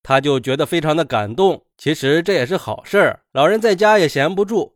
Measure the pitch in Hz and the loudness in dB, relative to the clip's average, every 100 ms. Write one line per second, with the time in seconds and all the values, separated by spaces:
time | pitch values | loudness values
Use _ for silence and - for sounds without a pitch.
0 | - 135 143 135 131 139 147 170 156 156 | -2 0 0 -2 -2 -4 -2 -2 0 -2
1 | - 113 104 120 190 147 _ _ 143 156 | -2 -4 -4 0 0 0 _ _ -6 -2
2 | 135 156 170 180 123 185 - - - 202 | 0 0 0 -2 0 -4 -6 -10 -2 0
3 | 156 - _ 135 156 220 226 180 214 214 | 0 -2 _ 0 2 2 0 2 4 4
4 | 156 139 147 190 202 220 - | 2 0 -2 -2 -2 -2 -4